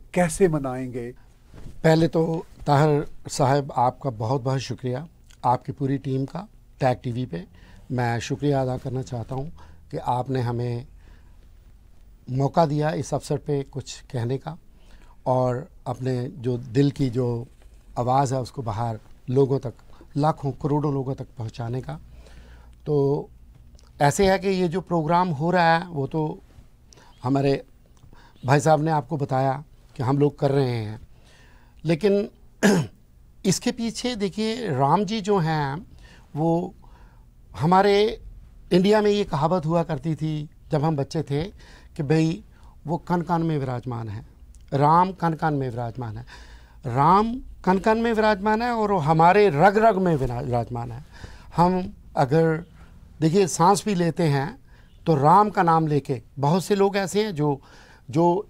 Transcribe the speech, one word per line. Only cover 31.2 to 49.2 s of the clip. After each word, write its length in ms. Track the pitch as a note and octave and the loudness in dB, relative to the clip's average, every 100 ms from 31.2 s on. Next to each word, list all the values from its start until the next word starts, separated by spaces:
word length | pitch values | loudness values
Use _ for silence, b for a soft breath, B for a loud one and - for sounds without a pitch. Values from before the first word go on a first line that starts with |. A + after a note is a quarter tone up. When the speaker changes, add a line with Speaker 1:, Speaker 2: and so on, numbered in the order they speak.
| b b b b b b | b b b b b b
Speaker 2:
लेकिन 460 | D#3 E3 G#3 G3+ A3+ - - - | -2 0 2 2 -2 -10 -20 0
<clears throat> 240 | G#3 F#3+ B2 - _ - - - | 2 2 0 -10 _ -20 -20 -4
इसके 280 | - - B3 | -2 -2 -2
पीछे 440 | A#3 A3+ - A#3+ A#3 | -4 -6 -6 -6 -4
देखिए 520 | G3 E3+ A3 A3+ A3 | -4 -4 -4 -4 -4
राम 360 | C3 C#3 F3+ | 0 2 2
जी 160 | F#3+ A3+ | 0 -4
जो 180 | F#3+ G3+ | 0 0
हैं 480 | D#3 D#3 C#3 D3+ A3+ b b b b C#3+ | 2 0 -2 -6 -12 b b b b -4
वो 380 | E3 E3+ F#3 - b b b b b - - - | 0 0 -4 -12 b b b b b -20 -16 -4
हमारे 640 | D3+ F#3 G3+ G3+ G#3+ - - - - - - | 2 4 4 4 2 -2 -14 -20 -20 -20 0
इंडिया 280 | F3+ F#3+ G#3+ | 2 4 4
में 100 | G#3 | 4
ये 140 | G#3 | 0
कहावत 420 | G3 C#3+ D#3 F#3 D3+ | -2 -2 0 0 0
हुआ 160 | E3+ | 0
करती 320 | E3 D3+ D3+ | -2 -4 -4
थी 360 | D3+ D#3 D3+ D3+ - - | -4 -4 -6 -8 -14 -4
जब 140 | D#3 | -2
हम 120 | D3+ D3 | 0 -2
बच्चे 260 | C3+ E3 | -2 -4
थे 220 | C#3 C#3+ F#3 b b b b - | -4 -4 -6 b b b b -6
कि 60 | |
भाई 420 | C#3 D#3+ D#3+ G3 - b b b C#3+ | 0 2 2 -2 -10 b b b -8
वो 100 | E3 | -6
कण 260 | - F3 | -2 -4
कण 160 | E3+ E3+ | 0 -2
में 200 | E3 D3+ | 0 -2
विराजमान 500 | C3 B2 B2 A#2 A2+ | -4 -6 -8 -10 -10
है, 180 | G2+ - - - - - | -12 -14 -20 -20 -20 -6
राम 380 | C#3+ D3 E3 F#3 | 2 4 4 2
कण 220 | F#3 E3+ | 0 -4
कण 160 | D#3 D#3+ | -2 -2
में 200 | D3 C3 | -2 -4
विराजमान 460 | A#2 A#2+ A2+ A#2 G#2+ | -6 -8 -8 -10 -10
है। 320 | B B B B B B A#2+ | B B B B B B -4
राम 540 | A#2+ D3+ F#3+ A3+ B3+ - - | 2 6 4 2 -4 -10 -4
कण 140 | - F#3+ | 0 2
कण 220 | A3 A3 | 2 2
में 120 | A#3 | 0
विराजमान 500 | A3 G#3+ G3+ G#3+ A3 | 2 2 2 0 0
है 80 | A#3+ | 0
और 220 | A#3 G#3 | -2 0
वो 60 | G3 | 0
हमारे 500 | C#3+ D#3+ | 2 6